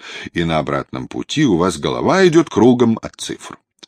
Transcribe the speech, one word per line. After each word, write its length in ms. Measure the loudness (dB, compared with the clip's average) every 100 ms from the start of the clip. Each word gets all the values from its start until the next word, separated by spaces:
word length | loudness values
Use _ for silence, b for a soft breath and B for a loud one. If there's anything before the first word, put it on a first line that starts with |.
| B B B
и 120 | -4
на 140 | -2 -2
обратном 500 | -2 -4 -6 -10 -10
пути 380 | -10 -6 -2 2
у 100 | 2
вас 220 | 0 -2
голова 480 | -4 -2 0 4 4
идет 240 | 4 0
кругом 480 | 4 4 6 2 0
от 160 | -6 -12
цифр. 420 | -12 -12 -14 -20 _ _